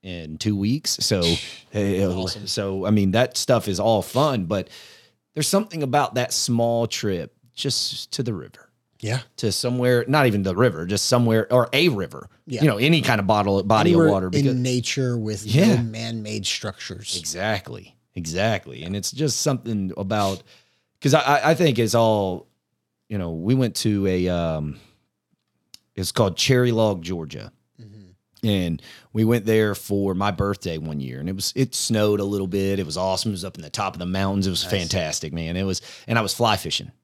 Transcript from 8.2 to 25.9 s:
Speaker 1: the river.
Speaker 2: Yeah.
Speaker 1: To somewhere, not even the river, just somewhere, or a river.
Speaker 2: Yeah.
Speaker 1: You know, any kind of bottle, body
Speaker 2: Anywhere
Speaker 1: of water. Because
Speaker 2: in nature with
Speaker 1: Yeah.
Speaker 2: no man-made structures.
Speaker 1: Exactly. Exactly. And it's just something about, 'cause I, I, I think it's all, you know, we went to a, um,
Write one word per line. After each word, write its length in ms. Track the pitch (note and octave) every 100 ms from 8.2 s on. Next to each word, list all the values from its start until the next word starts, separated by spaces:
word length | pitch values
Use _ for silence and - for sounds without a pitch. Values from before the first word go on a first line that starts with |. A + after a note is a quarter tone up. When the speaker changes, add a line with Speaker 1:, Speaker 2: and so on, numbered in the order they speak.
Speaker 1:
the 100 | A#2
river. 340 | G2 B1 - _ _ _ _
Speaker 2:
Yeah. 180 | A2 B2+ - -
Speaker 1:
To 120 | A2
somewhere, 540 | - B2 B2 B2 B2 A#2
not 180 | D3+ C3
even 160 | G#2
the 120 | F#2+
river, 300 | F2+ B2 D#2+
just 220 | E2+ G2+ -
somewhere, 440 | B2 A#2 A2 G#2+
or 200 | B2 A#2
a 160 | C3+ F3
river. 400 | G#2+ E2+ - - _ -
Speaker 2:
Yeah. 140 | A#2+
Speaker 1:
You 60 | D3
know, 80 | G#2
any 240 | C#3 E3
kind 180 | C3+ A2
of 80 | G2
bottle, 360 | G#2+ G2+ G2
body 280 | G2 A2 G#2
Speaker 2:
Anywhere 160 | E2+ -
Speaker 1:
of 40 |
water. 160 | G2 F#2
Because 180 | F#2 C#3
Speaker 2:
in 140 | B2+
nature 540 | B2+ B2 A#2 - B2+ A#2+
with 300 | G#2+ G#2 G#2+
Speaker 1:
Yeah. 300 | A#2+ G#3 D3+
Speaker 2:
no 60 |
man-made 600 | A#2 A2+ A2+ A2+ G#2+ G#2+
structures. 720 | G2 - A2 - - G2 G#2 F2+
Speaker 1:
Exactly. 800 | D#2+ F2 G#2 G#2+ - - F#2 _ _
Exactly. 680 | - D#2+ E2+ G#2+ G2+ - B1
And 120 | D#2+
it's 160 | G2+ F#2
just 300 | C3 D3+ -
something 520 | D#3 C3 A#2 G#2+ F#2+ -
about, 460 | G2 G#2 G2 F#2+ - - _ _ _ _
'cause 140 | C#3+
I, 60 | D3+
I, 300 | C3 C#3+ C3+
I 20 |
think 240 | D#3+ E3+ A#2+
it's 160 | A2
all, 520 | A#2 A2+ G#2+ G2 F2 - _ _ _ _ _ _
you 80 | G#2
know, 140 | F2
we 240 | E2 F#2
went 200 | C3 B2 -
to 300 | A2 G#2 G2
a, 220 | F#2 F2+
um, 500 | F2 E2 D#2 D2+ C#2 _ _ _ _ _ _ _ _ _ - _